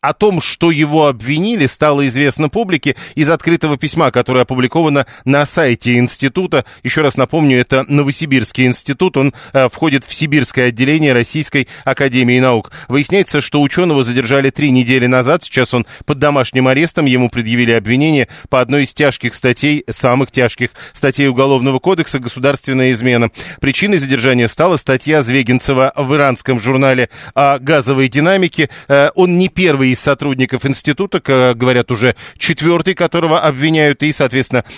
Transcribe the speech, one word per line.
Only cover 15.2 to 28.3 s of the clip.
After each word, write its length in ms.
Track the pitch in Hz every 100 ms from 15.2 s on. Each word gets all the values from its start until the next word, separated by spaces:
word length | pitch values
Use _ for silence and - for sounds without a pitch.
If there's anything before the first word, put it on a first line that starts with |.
| 127 165
сейчас 320 | - - 123
он 100 | 123 110 - -
под 140 | 143
домашним 480 | 147 143 123 127 131
арестом, 380 | 131 165 - 147
ему 220 | 127 123
предъявили 440 | 123 113 120 117
обвинение 560 | 117 104 127 156 147 120 - -
по 120 | 131
одной 240 | 120 143
из 100 | 135
тяжких 400 | - 147 - 120
статей, 480 | - 127 - 147 147 -
самых 400 | 110 131 123 135
тяжких 400 | - 123 - 123 - -
статей 340 | - 139 131 139
Уголовного 540 | 123 135 135 127 131
кодекса 400 | 170 185 151 139
"Государственная 720 | 120 - 131 139 - 131 131
измена". 380 | 120 123 120 113 - - -
Причиной 380 | 135 131 202 190
задержания 480 | 139 131 123 123 117
стала 300 | - 170 160
статья 460 | - 131 - 156
Звегинцева 680 | 120 135 120 127 - 131 135 -
в 180 | 135
иранском 460 | 143 139 120 - 127
журнале 480 | 107 131 135 127 120 - -
о 240 | - 143 139
газовой 480 | 131 156 120 135 135
динамике. 640 | 135 160